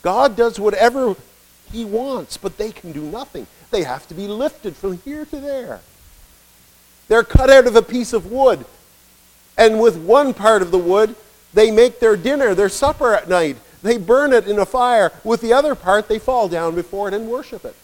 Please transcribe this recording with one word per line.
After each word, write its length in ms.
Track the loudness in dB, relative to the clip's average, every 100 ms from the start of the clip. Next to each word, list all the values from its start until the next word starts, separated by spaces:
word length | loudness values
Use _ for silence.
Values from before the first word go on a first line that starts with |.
God 340 | -2 0 0 2
does 220 | -2 0
whatever 580 | -2 2 0 2 -4 -4 _ _ _ _ _
he 140 | -12
wants, 520 | -6 -6 -6 -8 -10 -12
but 200 | -12 -10
they 140 | -12
can 220 | -12 -16
do 100 | -14
nothing. 440 | -12 -14 -14 -16 -18 _ _
They 100 | -6
have 240 | -4 -10 -12
to 80 |
be 120 | -14 -12
lifted 480 | -6 -6 -8 -16
from 240 | -10 -10 -10
here 280 | -14 -14 -14
to 100 | -12
there. 420 | -10 -10 -10 -16 _ _ _ -20 -20 _ _ _ _ _ _ _ _
They're 160 | 0
cut 260 | 4 2 8
out 160 | 8 8
of 100 | 2
a 60 |
piece 300 | 2 -6 -4
of 180 | -6 -6
wood, 340 | 0 2 0 -8 _ _ _ _ _ _ _ _ 2
and 220 | 2 4
with 160 | 2 0
one 380 | 2 2 2
part 280 | 0 2 2
of 80 | 2
the 80 | -2
wood, 380 | 2 0 0 -4 _ _ _
they 160 | 2 4
make 280 | 4 2 2
their 180 | 0 0
dinner, 380 | 0 0 0
their 140 | 0 -2
supper 460 | 0 -2 0 0
at 140 | 0 0
night. 280 | 0 0 -6 _ _
They 140 | -4 -4
burn 360 | 2 2 4
it 140 | 2 2
in 120 | -4
a 80 | -2
fire. 460 | -2 0 2 0 -4
With 160 | -4 -4
the 120 | 2
other 220 | 2 2
part, 340 | -4 0 0 0
they 100 | -6
fall 300 | -2 -2 -2
down 260 | -2 -4
before 340 | -6 -8 -8 -6
it 60 |
and 140 | -6 -8
worship 360 | -10 -10 -16
it. 100 | -18 -20